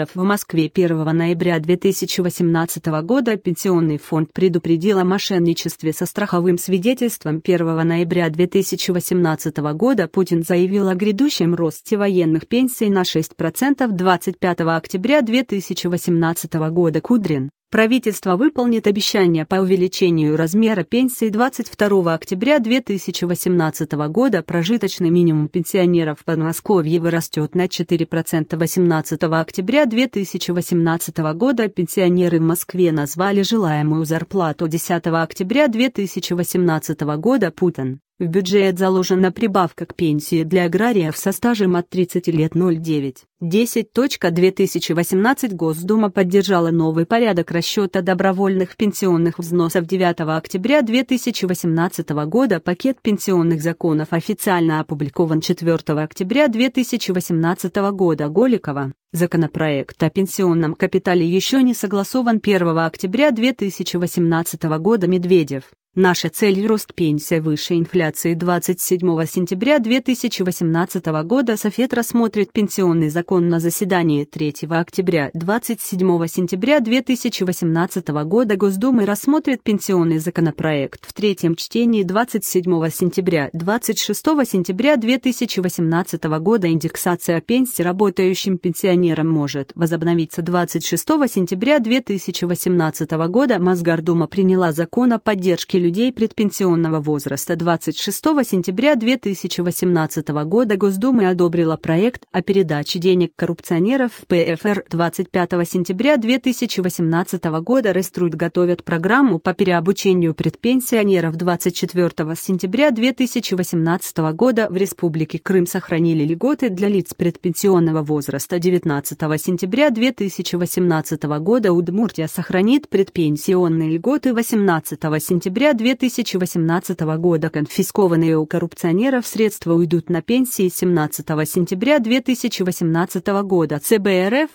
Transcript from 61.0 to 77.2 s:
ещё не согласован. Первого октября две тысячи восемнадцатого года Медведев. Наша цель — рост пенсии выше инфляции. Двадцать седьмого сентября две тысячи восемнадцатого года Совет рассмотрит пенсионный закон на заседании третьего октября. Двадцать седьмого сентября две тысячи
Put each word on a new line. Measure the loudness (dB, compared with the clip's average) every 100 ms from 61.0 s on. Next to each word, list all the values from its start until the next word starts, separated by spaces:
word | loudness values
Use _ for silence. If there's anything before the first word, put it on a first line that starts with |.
| 2 2 2
ещё | 0 2 2
не | 2
согласован. | 0 -2 -2 -2 0 0 0
Первого | 2 2 2 0 -2
октября | -4 -4 2 2
две | 2 0
тысячи | 0 -6 -4 -6 -2
восемнадцатого | -2 0 2 0 -2 -6 -4 -2
года | 0 2 2
Медведев. | 0 4 2 2 -6 -10 _ _ 2
Наша | 2 2 -4
цель — | 0 0 2 0
рост | 0 -2
пенсии | -2 0 0 0 -2
выше | 0 -4 0
инфляции. | 0 2 0 0 -2 -2
Двадцать | 0 0 0 -2 -4
седьмого | -2 0 0 0 -2
сентября | -2 -2 -2 2 2
две | 2 0
тысячи | 0 -2 -2 -2
восемнадцатого | -4 0 0 0 0 -4 -4 -4
года | 0 0 2 0
Совет | -2 -2 -2
рассмотрит | -2 0 0 0 0 -2
пенсионный | 0 -2 0 2 2 0
закон | -2 0 2 2
на | 2
заседании | 0 -2 0 2 2 0
третьего | -2 -4 -6 -4 -4 -2
октября. | -2 -2 0 0 -2
Двадцать | -4 -2 -2 -2 -8
седьмого | -6 0 2 2 0
сентября | -2 -2 -2 2 2
две | 2 0
тысячи | 0 -4